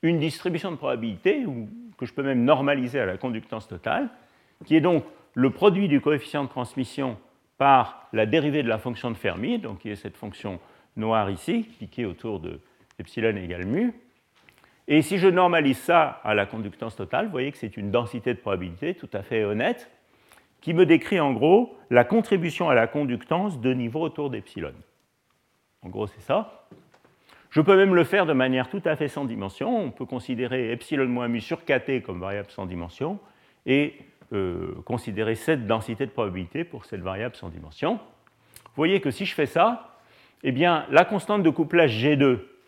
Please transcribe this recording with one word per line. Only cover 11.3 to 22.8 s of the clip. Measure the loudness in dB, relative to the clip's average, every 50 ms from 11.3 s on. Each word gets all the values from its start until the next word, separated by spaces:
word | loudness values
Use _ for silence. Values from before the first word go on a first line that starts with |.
ici, | -4 -6 -4 -4 -2 -2 -4 -6 -12 _
piquée | -18 -14 -8 -6 -6
autour | -6 -6 -8 -8 -8 -8 -8
de | -8 -10 -12 -14 _ _ _ _ _ _ _ _
epsilon | -16 -12 -8 -2 0 0 0
égale | 0 -6 -8 -8 -6 -4
mu. | -4 -2 -2 -2 -2 -4 -6 _ _ _ _ _ _ _ _ _ -20 _ _ _ _ _ _ _ 2
Et | 4 4 4
si | 4 0 4
je | 4 4
normalise | 6 6 4 4 4 4 4 2 0 0
ça | 0 4 4 4 4 4 0 -8 -2
à | 0 2
la | 2 0
conductance | -2 -4 -8 -8 -10 -10 -10 -12 -12 -10
totale, | -10 -10 -4 -4 -4 -4
vous | -4 -4
voyez | -6 -6 -6
que | -6 -8
c'est | -12 -12 -10
une | -8 -8 -2
densité | 0 0 -2 -2 -8 -6 -4 -4 -4
de | -4
probabilité | -2 -4 -4 -4 -4 -8 -10 -8 -6 -6 -6
tout | -8 -12 -10 -10
à | -10 -8
fait | -4 -2 0 0
honnête, | 0 0 0 0 0 -2 -4 -8 -20 _ _ _ _ _ _ _ _ -20 _ _ _ _ _
qui | -6 -2 4
me | 4 6
décrit | 8 8 4 4 2 0 2
en | 2 2 2
gros | 2 4 6 6 6 6 4 -4 -18 -6 _
la | 6 6 6
contribution | 6 4 0 2 2 0 0 0 -2 -2 -2 0 4
à | 4
la | 4